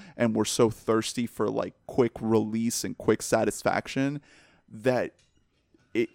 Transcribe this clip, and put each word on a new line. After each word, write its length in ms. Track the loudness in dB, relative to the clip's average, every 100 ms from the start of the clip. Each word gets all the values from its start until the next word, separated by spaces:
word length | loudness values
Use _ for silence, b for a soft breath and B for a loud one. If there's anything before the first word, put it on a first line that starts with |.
| B B
and 180 | 2 2
we're 80 | 2
so 240 | 4 4
thirsty 560 | 2 0 2 2 -2 -4
for, 200 | -2 -2
like, 240 | -2 -4 -8 -14
quick 260 | -4 -4 -2
release 640 | 2 2 2 -2 -2 -2
and 140 | -6 -8
quick 240 | -8 -8
satisfaction 960 | -2 0 0 -2 -2 -2 -2 -4 -4 -4 b b b b b
that 440 | -4 0 2 0 -6 _ _ _ _ _ _ _
it, 160 | -2 0